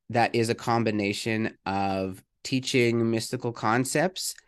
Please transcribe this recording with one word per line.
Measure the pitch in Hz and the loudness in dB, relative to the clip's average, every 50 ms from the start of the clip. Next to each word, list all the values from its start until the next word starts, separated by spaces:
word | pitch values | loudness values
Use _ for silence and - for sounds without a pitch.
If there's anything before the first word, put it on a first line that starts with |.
| _ - | _ -2
That | 101 120 117 - - | 2 2 2 2 2
is | 120 113 113 | 0 2 0
a | 113 | 0
combination | - - - 117 117 113 113 107 104 101 101 104 - - 117 110 110 110 - - _ - | -2 0 0 2 2 2 2 0 0 0 0 -2 -2 -2 -2 -2 0 -2 -4 -6 _ -6
of | - 98 98 98 98 95 95 95 95 95 - - _ _ _ - | -4 -2 -2 -2 0 0 -2 -2 -4 -6 -10 -16 _ _ _ -8
teaching | - 135 131 127 - - 131 120 117 117 117 117 113 | -4 -4 -2 -2 0 2 4 4 4 4 2 2 2
mystical | 113 113 113 - - 120 - 120 117 | 0 0 -2 -4 -6 -6 -4 -6 -6
concepts | - - 110 110 123 131 131 - 156 156 190 185 - - - - - _ | -2 0 2 2 2 2 0 0 0 0 0 -2 -4 -8 -8 -8 -10 _